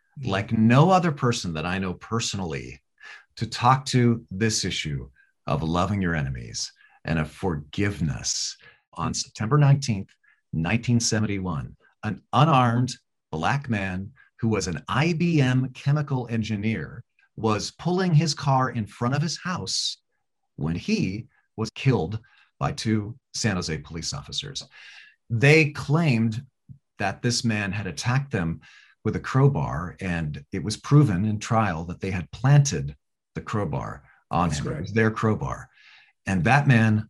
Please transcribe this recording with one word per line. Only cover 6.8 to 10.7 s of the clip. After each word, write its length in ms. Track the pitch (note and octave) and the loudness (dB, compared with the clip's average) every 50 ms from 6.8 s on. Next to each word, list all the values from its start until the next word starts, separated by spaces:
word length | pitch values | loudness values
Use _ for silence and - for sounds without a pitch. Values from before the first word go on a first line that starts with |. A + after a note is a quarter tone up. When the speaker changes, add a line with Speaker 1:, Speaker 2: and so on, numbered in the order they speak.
| _ _ _ _ - | _ _ _ _ -6
Speaker 2:
and 120 | - E2 | -4 -2
of 140 | D#2+ D2+ C#2+ | -2 -2 -4
forgiveness. 1300 | - - G2 F#2 D#2+ C#2+ C#2+ - - G2+ G2+ G2+ G2 D2+ E2+ D2 B1 A#1 - - - - - - - - - - - _ _ _ - | -6 -6 -4 -4 -4 -4 -6 -8 -4 -2 -2 -2 -2 -2 -2 -4 -4 -4 -6 -6 -6 -6 -6 -8 -10 -14 -20 -20 -20 _ _ _ -10
On 180 | E2+ E2 D#2 - | -6 -6 -4 -4
September 440 | - - - - - G#2+ A2+ D3 | -6 -8 -8 -8 -6 -2 2 4
nineteenth, 520 | D3 D3 C#3 C#3+ C#3+ C3+ B2 A2 F#2+ G2 - _ _ _ _ _ _ _ _ | 6 6 6 6 4 2 -2 -4 -4 -6 -10 _ _ _ _ _ _ _ _
nineteen 480 | - D#2+ D#2+ F2 | -6 -4 -2 0